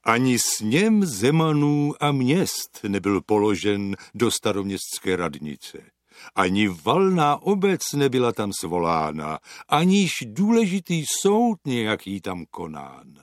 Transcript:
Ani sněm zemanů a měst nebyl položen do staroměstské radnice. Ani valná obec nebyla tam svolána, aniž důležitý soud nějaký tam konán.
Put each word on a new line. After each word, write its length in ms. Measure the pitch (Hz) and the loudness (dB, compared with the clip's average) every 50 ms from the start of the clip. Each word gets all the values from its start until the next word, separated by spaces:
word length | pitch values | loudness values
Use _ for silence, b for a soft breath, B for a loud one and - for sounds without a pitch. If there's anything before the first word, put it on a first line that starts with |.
| _ | _
Ani 340 | 117 113 117 127 131 123 113 | 2 2 2 4 2 2 2
sněm 640 | - - - - 110 107 117 160 202 226 220 208 196 | 0 -2 -4 -2 -2 0 2 2 4 4 4 2 2
zemanů 880 | 175 123 92 104 131 151 165 160 160 151 147 147 147 147 147 143 147 151 - | 0 -2 0 2 2 4 4 2 2 2 2 2 2 2 2 0 -2 -2 -2
a 120 | - 147 143 | 0 0 0
měst 680 | 135 127 123 147 185 165 - - - - - _ - - 104 | 2 2 2 2 2 0 -2 -4 -8 -10 -10 _ -10 -6 -2
nebyl 320 | 98 98 90 98 101 92 | -2 0 0 2 0 0
položen 760 | - - 107 104 104 107 104 87 - 104 104 101 101 98 98 B B B B | 0 2 2 2 4 2 2 0 0 0 0 0 -2 -4 -6 B B B B
do 160 | 104 120 113 | 0 0 0
staroměstské 880 | - - - 110 101 101 98 98 98 92 - - - - - - 92 | 0 0 -2 -2 -2 -2 -4 -4 -6 -6 -8 -10 -12 -6 -2 -2 -2
radnice. 600 | 87 90 82 73 - 76 76 71 - - - - - - _ _ _ _ B B B B B B | 0 -2 -4 -6 -8 -12 -12 -12 -12 -16 -18 -18 -18 -20 _ _ _ _ B B B B B B
Ani 340 | - 95 92 95 101 107 101 | -2 0 0 2 2 2 2
valná 680 | 90 82 76 104 131 175 196 190 185 175 151 147 147 143 - | 0 -2 -2 0 2 2 2 2 2 2 2 2 0 0 0
obec 380 | 170 208 196 180 202 185 156 - - - | -2 -2 0 2 0 0 0 -4 -4 -2
nebyla 380 | 143 139 139 123 131 123 120 113 | 0 0 2 2 2 0 0 0
tam 200 | - 107 101 95 - | -2 -4 -4 -4 -6
svolána, 760 | - 82 82 87 85 82 85 80 78 78 76 78 78 76 78 73 B B B B B B | -6 -4 -2 -2 0 0 0 0 -2 -4 -6 -8 -8 -8 -10 -10 B B B B B B
aniž 440 | - 147 170 185 190 202 196 160 - - - | 0 2 4 4 4 4 2 2 -2 -6 -8
důležitý 760 | 113 104 139 196 208 233 226 233 185 180 196 175 - 175 165 147 - - - | -10 -4 -2 2 2 4 4 2 2 -2 -4 -4 -4 -4 -4 -2 -4 -6 0
soud 380 | - 196 202 220 240 240 220 - _ | 2 2 4 4 2 2 0 -2 _
nějaký 540 | 143 127 120 113 107 107 101 - 95 98 98 | -4 -2 -2 0 0 -2 -4 -4 -8 -8 -8
tam 240 | - 101 92 87 82 _ | -6 -8 -8 -8 -10 _
konán. 640 | - - 87 82 78 73 69 69 67 67 - - 71 69 | -12 -12 -12 -12 -12 -14 -14 -16 -18 -20 -20 -20 -20 -20